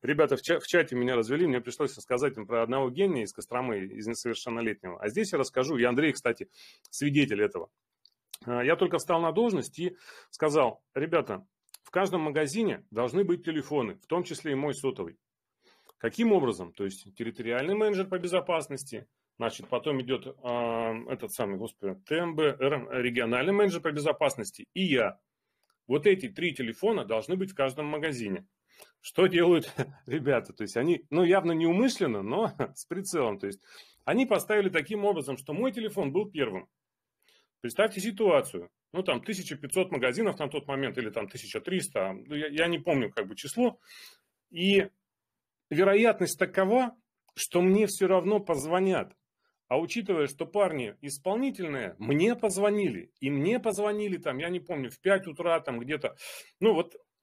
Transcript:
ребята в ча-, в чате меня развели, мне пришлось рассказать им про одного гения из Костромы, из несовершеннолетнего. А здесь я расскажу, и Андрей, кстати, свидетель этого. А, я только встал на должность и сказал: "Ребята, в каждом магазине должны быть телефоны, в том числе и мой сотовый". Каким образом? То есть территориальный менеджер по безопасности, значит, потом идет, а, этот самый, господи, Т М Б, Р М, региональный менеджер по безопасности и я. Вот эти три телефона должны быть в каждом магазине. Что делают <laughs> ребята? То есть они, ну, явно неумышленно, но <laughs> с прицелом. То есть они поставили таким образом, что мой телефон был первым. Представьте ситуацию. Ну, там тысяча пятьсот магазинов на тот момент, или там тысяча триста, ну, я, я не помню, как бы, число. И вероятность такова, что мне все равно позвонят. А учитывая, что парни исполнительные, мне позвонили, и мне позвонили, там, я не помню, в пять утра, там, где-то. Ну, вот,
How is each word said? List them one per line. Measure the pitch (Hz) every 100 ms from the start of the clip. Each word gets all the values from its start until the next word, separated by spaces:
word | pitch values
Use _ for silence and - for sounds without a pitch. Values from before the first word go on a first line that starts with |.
ребята | 123 147 - 127
в |
ча-, | - 165
в | -
чате | 175 160 123
меня | 123 123
развели, | 110 147 175
мне | 123
пришлось | 120 - 143 120
рассказать | - 123 139 110
им | 98
про | 117
одного | 113 135 131
гения | 127 196 139
из | 104
Костромы, | - - 123 127 104
из | 95 107 107
несовершеннолетнего. | 117 120 110 123 117 113 104 92 87
А | 107
здесь | 170 214
я | 151
расскажу, | 131 131 135 139
и | 120
Андрей, | 123 156
кстати, | - 120 117 - - - - -
свидетель | - 147 143 123 104
этого. | 104 90 85 _ _ _ _ _ _ - -
А, | 123
я | 127 165
только | 185 170
встал | - 170
на | 165
должность | 160 240 180 113 -
и | 175 - - - _
сказал: | - 156 151 123 - _
"Ребята, | 135 160 165 127 98 - _ _ -
в | -
каждом | 180 190 175
магазине | 156 147 147 190 208 117 -
должны | 104 120 170
быть | 190 175 165
телефоны, | 156 - 147 110 -
в | -
том | 170 -
числе | 156 160
и | 135
мой | 147
сотовый". | - 135 113 85 - _ _ _ _ _ _ - _
Каким | 117 - 233
образом? | 190 131 90 87
То | - 98
есть | 95 - -
территориальный | 117 - 113 120 156 208
менеджер | 214 190 190
по | 185
безопасности, | 175 180 180 165 151 135 - 110 - _ _ -
значит, | 117 - -
потом | 127 156 135
идет, | 123 127 131 139
а, | 123 120 117 117 113 113 123
этот | 127 107
самый, | - 104 98
господи, | 110 - 101 95 -
Т | 156
М | 170 156
Б, | 151 127
Р | 135
М, | 143 117
региональный | 127 123 120 117 123 156
менеджер | 202 202 170
по | 160
безопасности | 147 151 143 143 123 104 - -
и | 175 185
я. | 127 104 - _ _ _ _ _ _ -
Вот | 143 202
эти | 190 127
три | - 175
телефона | - 117 - 208 202
должны | 104 113 110 185
быть | 190
в | -
каждом | 135 139 147
магазине. | 151 160 127 107 92 - _ _ - - _
Что | - - 190
делают | 170 170 170 - -
<laughs> | 127 - -
ребята? | 151 135 123 -
То | -
есть | 104 117
они, | 151 170 -
ну, | 156
явно | 175 190 170
неумышленно, | 165 165 180 254 - 165 107
но | 98 165 214 -
<laughs> | 123 -
с | -
прицелом. | 180 196 170 120 101
То | 101
есть | 101 _ - - _ -
они | 202 269
поставили | 196 - 214 196
таким | 160 143 208
образом, | 202 175 139 127
что | -
мой | 156 254
телефон | 233 220 196 143
был | 160 208
первым. | 170 120 92 - _ _ _ _ _ _ _ _ _
Представьте | 120 - 214 202
ситуацию. | 208 196 208 147 - 87 87 _ _
Ну, | 175
там | 190 123
тысяча | - 190 170 147
пятьсот | 135 190 185
магазинов | 156 127 131 214 -
на | 143
тот | 147 -
момент, | 135 131 113
или | 110
там | 104 101
тысяча | - - 110
триста, | - 185 - 104 95
ну, | 95 123 147
я, | 151
я | 147 170
не | 165
помню, | 175 143 107
как | - 98
бы, | -
число. | 143 233 247 - _ - - _ _ _ _
И | 170 190 196 196 _ _ _ _ _ _ _ _
вероятность | 151 190 202 233 220 180 -
такова, | 185 - 190 240 247 - _ _ _ -
что | - 175
мне | 185 196 202
все | - 185
равно | 185 175 214
позвонят. | 196 151 151 180 190 165 92 _ _ _ _ _ _
А | 131
учитывая, | 165 240 202 170 139
что | - 160
парни | 208 190 147 113 -
исполнительные, | 143 143 185 214 269 - 170 139 98 85
мне | 107 143 208 233
позвонили, | 214 185 208 208 196 95 - _
и | 135
мне | 143 160 240
позвонили, | 226 196 208 208 208 175
там, | 151 127
я | 170
не | 180
помню, | 143 156 123
в | -
пять | 185 196 190
утра, | 147 170 165
там, | 143 120
где-то. | 123 151 131 - - - - _
Ну, | 214
вот, | 165 170 - _ _